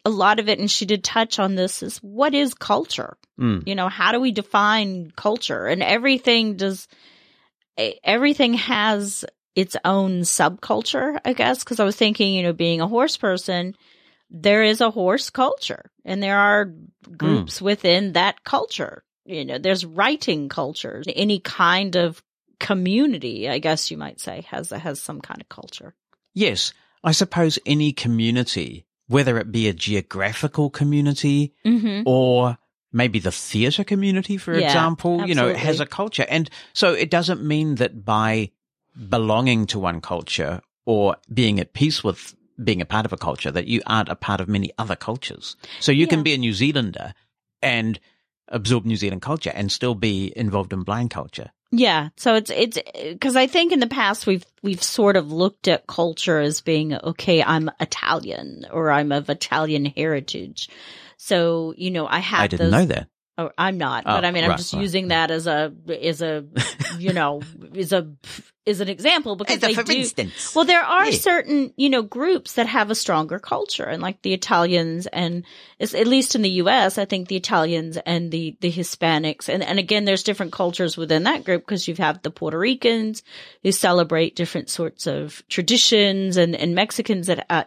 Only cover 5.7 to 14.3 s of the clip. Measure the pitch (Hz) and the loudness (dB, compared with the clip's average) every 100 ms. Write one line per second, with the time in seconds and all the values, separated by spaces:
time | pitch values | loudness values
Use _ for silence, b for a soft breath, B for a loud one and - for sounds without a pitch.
5.7 | 175 - 226 269 262 247 233 220 190 196 | 0 2 2 2 2 4 2 2 -2 -4
6.7 | 190 - b b b b b b _ _ | -4 -12 b b b b b b _ _
7.7 | - 110 - - 226 285 285 247 233 - | -6 -6 -4 0 2 2 2 2 0 0
8.7 | 226 214 208 202 - - - _ - 190 | 0 2 0 -4 -8 -12 -16 _ -2 -2
9.7 | - 180 196 190 180 170 - 160 185 - | -2 0 2 2 0 0 2 2 0 -4
10.7 | 220 - 277 269 285 - 254 240 254 - | -2 -2 -2 -2 -2 -2 0 0 0 -4
11.7 | 226 202 208 214 220 196 190 175 165 170 | 0 0 2 0 2 0 2 0 0 0
12.7 | 165 180 233 302 - 208 185 - 180 180 | 0 0 0 0 0 0 -2 -2 -2 -4
13.7 | - b b b b b | -8 b b b b b